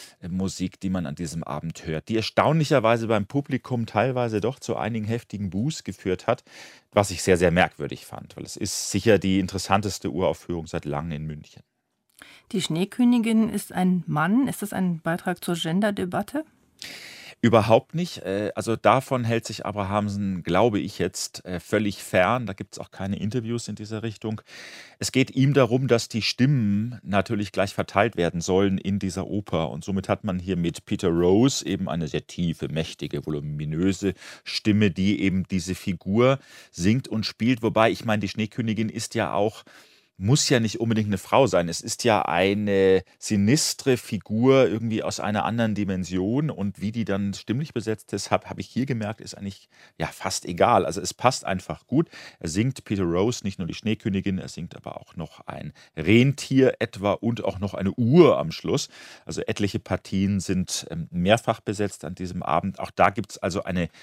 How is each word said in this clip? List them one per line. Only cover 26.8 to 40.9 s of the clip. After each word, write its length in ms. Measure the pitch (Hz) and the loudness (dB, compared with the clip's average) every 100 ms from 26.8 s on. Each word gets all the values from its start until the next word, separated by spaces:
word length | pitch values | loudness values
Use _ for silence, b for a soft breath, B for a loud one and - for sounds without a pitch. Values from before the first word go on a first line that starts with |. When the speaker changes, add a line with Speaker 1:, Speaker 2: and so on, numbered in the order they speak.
| 117 120 | -2 -6
Speaker 1:
natürlich 480 | - 101 95 107 101 | -2 0 0 -2 -4
gleich 220 | - 98 | -2 -2
verteilt 420 | - 90 95 113 - | -2 -2 2 2 2
werden 240 | 85 85 | 0 0
sollen 380 | 82 92 101 95 | 2 4 4 2
in 200 | 95 98 | -2 -2
dieser 300 | 95 92 - | -2 -6 -4
Oper. 440 | 101 - 82 78 | -6 -2 -2 -2
Und 120 | 71 | -4
somit 240 | 92 98 95 | -4 -4 -2
hat 160 | 98 | -2
man 160 | 104 90 | -2 -4
hier 160 | 90 87 | -2 -2
mit 300 | 85 - - | -2 -4 -6
Peter 240 | 101 92 | -2 0
Rose 560 | 82 87 98 135 - 76 | 4 4 6 4 2 -4
eben 240 | 92 92 | -4 -4
eine 180 | 82 78 | -4 -4
sehr 200 | 78 - | -6 -8
tiefe, 420 | - 87 78 69 | -4 -4 -4 -4
mächtige, 560 | 73 80 - 73 76 71 | -4 -6 -8 -8 -8 -6
voluminöse 880 | 73 76 73 76 78 95 92 98 87 B B - | -6 -6 -8 -6 -2 0 0 -2 -4 B B -10
Stimme, 440 | - 107 104 104 | -4 2 4 4
die 300 | 78 95 104 | 2 0 2
eben 220 | 95 92 | 0 0
diese 320 | 87 95 85 90 | -2 -4 -4 -6
Figur 640 | - 87 95 104 127 139 B B B | -6 -6 -2 2 4 2 B B B
singt 380 | - 90 123 - | -2 2 2 0
und 160 | 110 101 | -4 -6
spielt. 360 | - 113 123 | -2 0 0
Wobei, 300 | 113 110 113 | 0 2 2
ich 140 | 101 113 | 2 -2
meine, 160 | 104 | -2
die 80 | 95 | -2
Schneekönigin 580 | - 107 - 113 107 110 | -4 -6 -4 -2 -2 -2
ist 280 | - - 113 | -4 -6 -2
ja 180 | 85 | -2
auch, 320 | 69 107 - - b b b b - | 0 -2 -4 -18 b b b b -4
muss 320 | 98 151 - | 2 2 4
ja 120 | 131 | 2
nicht 200 | 110 - | 2 -2
unbedingt 280 | 117 | -2